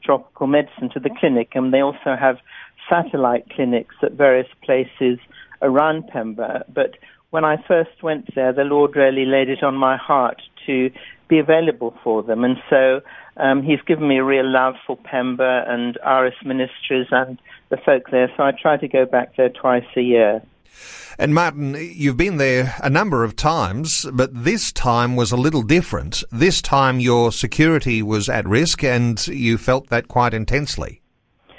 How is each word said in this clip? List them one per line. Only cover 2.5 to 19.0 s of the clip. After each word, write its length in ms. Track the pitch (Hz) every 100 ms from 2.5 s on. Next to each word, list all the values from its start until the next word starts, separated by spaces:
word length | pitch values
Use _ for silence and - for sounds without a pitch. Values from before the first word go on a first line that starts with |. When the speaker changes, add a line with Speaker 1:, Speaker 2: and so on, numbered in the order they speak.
| - - _ -
Speaker 1:
satellite 600 | 170 160 143 127 120 -
clinics 460 | - 127 120 113 -
at 120 | 143
various 340 | 131 143 127 127 _
places 560 | - 131 127 - 127 123 - - - -
around 400 | 139 131 156 160
Pemba. 600 | 156 127 110 110 110 131 -
But 200 | 139 135 - - _ _
when 120 | 160
I 140 | 156 151 -
first 360 | 175 165 _
went 300 | 165 151 - -
there, 180 | 127
the 100 | 131
Lord 320 | 143 147 147 143
really 300 | 135 135 131
laid 240 | 135 131
it 140 | 131
on 100 | 143
my 240 | 135 131 131
heart 420 | - 143 120 - - - -
to 240 | 131 127 - - - -
be 120 | 160
available 560 | 147 160 165 - 117 -
for 180 | 120 110
them. 220 | 107 110
And 140 | 123 123 -
so, 320 | 139 131 131 - - - -
um, 260 | 135 139
he's 180 | 139 139 -
given 200 | 156 151
me 120 | 131
a 40 |
real 240 | 131 135 131
love 280 | 131 131 127 -
for 100 | 127
Pemba 720 | - 135 127 123 131 127 117
and 300 | 120 120 117 -
Iris 300 | 131 127 - 139
Ministries 640 | 131 127 - - 131 123
and 300 | 127 131 127 _ - -
the 80 | 139
folk 260 | - 135 -
there. 200 | 127 127 -
So 60 |
I 80 | 143
try 260 | 135 160 147
to 100 | 143
go 180 | 131